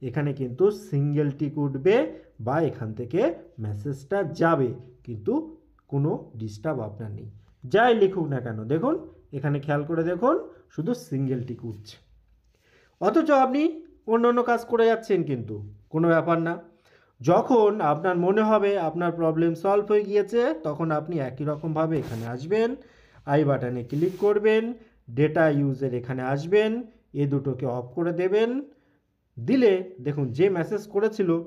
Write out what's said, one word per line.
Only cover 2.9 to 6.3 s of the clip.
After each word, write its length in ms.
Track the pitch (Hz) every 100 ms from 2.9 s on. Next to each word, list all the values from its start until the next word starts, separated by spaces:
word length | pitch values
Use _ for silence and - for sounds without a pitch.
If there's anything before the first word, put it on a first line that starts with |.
| 107
থেকে 220 | 120 170 277 339 - -
মেসেজটা 600 | 107 104 147 135 - 196 170 143
যাবে, 280 | 160 165 123 - - - -
কিন্তু 280 | 110 101 277 320 - _ _ _
কোনো 400 | 139 147 202 -